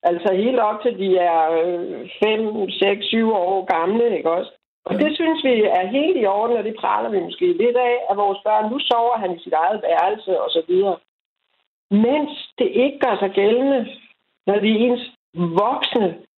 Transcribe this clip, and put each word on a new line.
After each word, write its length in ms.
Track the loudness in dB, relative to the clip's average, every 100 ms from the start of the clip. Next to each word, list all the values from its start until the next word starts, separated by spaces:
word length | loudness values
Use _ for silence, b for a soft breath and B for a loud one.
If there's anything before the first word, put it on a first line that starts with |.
| 0
Altså 180 | 0 0 0
helt 160 | 0 2 0
op 100 | 0
til 100 | -4 -2
de 80 | 0 2 2
er, 100 | 2 2 0
øh, 380 | -2 -4 -8 -10 -14 -2
fem, 200 | 0 0 -2 -4 -6 0
seks, 220 | 0 0 -2
syv 160 | 0 2 2 0
år 100 | -2 0
gamle, 300 | 0 0 2 2 2
ikke 120 | 0 -2
også? 120 | -4 -14 _ _ -6
Og 60 | 0
det 80 | 0 0
synes 220 | 0 0 2
vi 60 | 2 4 2
er 60 | 0 0
helt 200 | 0 2
i 40 | 2 0
orden, 180 | 0 0
og 40 | -2
det 120 | -4
praler 280 | -2 -2 0
vi 120 | -2 -4
måske 180 | -2 0 2
lidt 160 | 2 2 0
af, 40 | 0 -2
at 60 | 0
vores 180 | 0 -2 0
børn, 180 | 0 0
nu 60 | -4 0
sover 260 | 0 2 0
han 80 | -4 -6
i 60 |
sit 120 | -4 0
eget 140 | 0 -2 0
værelse 440 | 0 0 -2 -4 -2
og 40 | 0 -2
så 40 | 0
videre. 260 | 0 0 -2 _ _ _ _ _ _ _ _ _ 2 4
Mens 260 | 2 -2 -8 -16 -4
det 80 | -2 2
ikke 160 | 0 0
gør 100 | -2 0
sig 80 | -2 2
gældende, 400 | 2 2 2 0 -2 -12 -20 _ _ _ -2
når 100 | 0
det 80 | 2
er 80 | 2 2
ens 180 | 0 -4 _ _ -4 0 2
voksne 460 | 0 0 -2 0 0 -4 -18